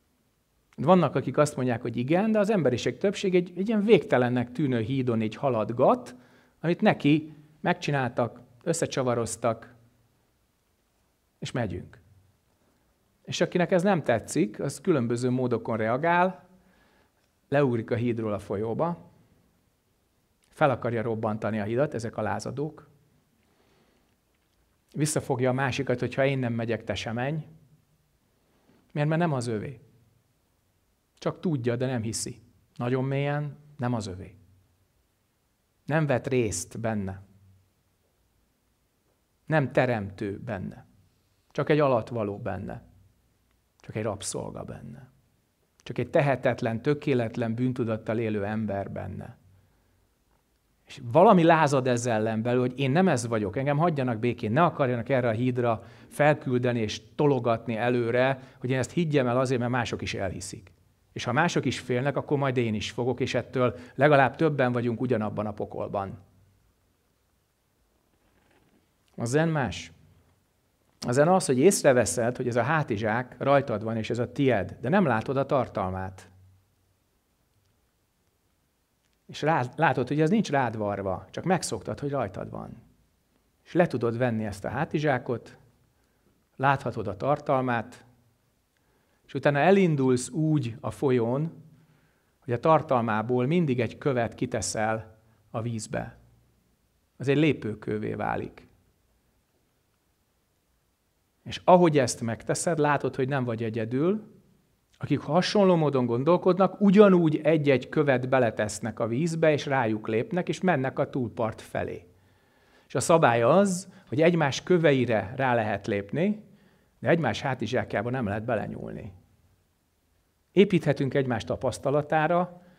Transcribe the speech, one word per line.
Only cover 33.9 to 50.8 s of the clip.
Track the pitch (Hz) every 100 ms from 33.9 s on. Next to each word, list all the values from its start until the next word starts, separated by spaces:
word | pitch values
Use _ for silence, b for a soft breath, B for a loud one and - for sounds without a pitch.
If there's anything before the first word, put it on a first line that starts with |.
az | 120 101
övé. | 90 90 - _ _ _ _ _ _ _ _ _ _ _ _ _ _
Nem | - 151 147
vett | 123 -
részt | 127 110 95 - -
benne. | 113 107 95 95 - _ _ _ _ _ _ _ _ _ _ _ _ _ _ _ _ _ _ _ _ _ -
Nem | 156 127
teremtő | 156 127 113 98 95 104 101
benne. | 120 101 101 - - _ _ _ _ _ _
Csak | - 143
egy | 151
alattvaló | 143 120 107 120 101 101
benne. | 107 95 117 117 - _ _ _ _ _ _ _ _ _
Csak | - 110
egy |
rabszolga | 110 95 - 69 52 50
benne. | 50 - 50 - - _ _ _ _ _ _ _
Csak | - 127
egy | 123
tehetetlen, | 170 143 127 131 120 120 113
tökéletlen | 147 147 - 127 113 120 117
bűntudattal | 113 127 123 113 110 113 113
élő | 113 107
ember | 98 110 107 98 95
benne. | 95 98 95 95 - _ _ _ _ _ _ _ _ _ _ _ _ _ _